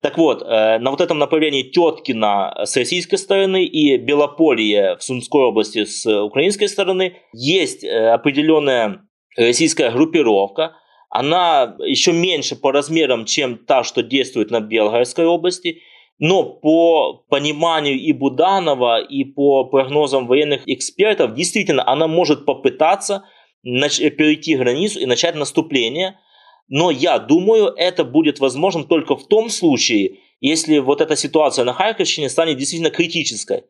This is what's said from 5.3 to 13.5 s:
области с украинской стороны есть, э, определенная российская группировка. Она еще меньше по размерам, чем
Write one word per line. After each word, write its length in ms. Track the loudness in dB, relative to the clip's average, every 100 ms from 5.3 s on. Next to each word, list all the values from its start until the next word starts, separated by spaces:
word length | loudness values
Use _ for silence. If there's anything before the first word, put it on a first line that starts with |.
| 2
области 400 | 2 2 -2 -4
с 220 | -6 -4 -2 0
украинской 460 | -2 -2 -2 -2 -4
стороны 480 | -2 -2 -2 -4 -6 _
есть, 500 | -8 -2 0 -2 -6
э, 300 | -4 0 2
определенная 880 | 2 0 0 2 2 2 0 -2 -6 _ _ _ 0
российская 560 | 2 2 0 0 0
группировка. 800 | 2 2 2 2 2 0 -4 -6 _ _ _ _ -4
Она 600 | 0 2 4 2 2 -4
еще 320 | -4 0 2
меньше 460 | 0 0 -4 -6 -4
по 160 | 0
размерам, 500 | 0 0 0 0 0
чем 340 | -2 -4 -4